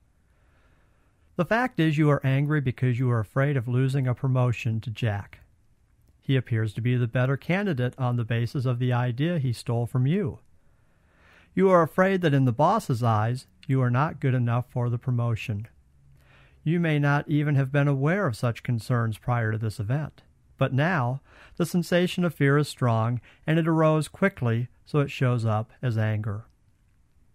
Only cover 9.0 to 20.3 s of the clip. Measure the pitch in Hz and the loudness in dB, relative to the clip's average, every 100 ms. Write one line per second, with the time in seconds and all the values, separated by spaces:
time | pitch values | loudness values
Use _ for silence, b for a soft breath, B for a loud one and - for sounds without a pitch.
9 | 123 120 156 175 131 117 - 117 117 127 | -2 -2 -2 -2 -2 -4 -4 -4 -2 0
10 | 127 185 170 80 _ _ b b b b | 0 0 -2 -6 _ _ b b b b
11 | b b b b b - 190 180 160 - | b b b b b 2 6 6 4 2
12 | 185 190 170 139 131 113 156 214 - 120 | 2 4 2 4 2 2 2 2 0 0
13 | 120 110 110 127 - _ - 131 123 123 | 2 2 0 -4 -10 _ -2 0 2 2
14 | 156 170 139 127 120 117 117 131 120 120 | 0 -2 0 0 0 -2 -2 -4 -4 -4
15 | - 123 117 113 - 104 113 _ _ _ | -2 -2 -2 -4 -4 -8 -8 _ _ _
16 | - - b b b b 151 175 165 151 | -20 -20 b b b b -2 0 2 2
17 | 143 143 - 147 151 139 135 143 143 135 | 2 0 2 0 2 2 2 2 2 2
18 | 143 190 185 110 123 113 - 117 - 123 | 0 0 -2 -2 -4 -4 -4 -4 0 0
19 | 113 107 - 120 110 110 113 - 101 120 | 0 -4 -4 -2 0 -2 -4 -6 -4 -4
20 | 156 - - | -4 -12 -20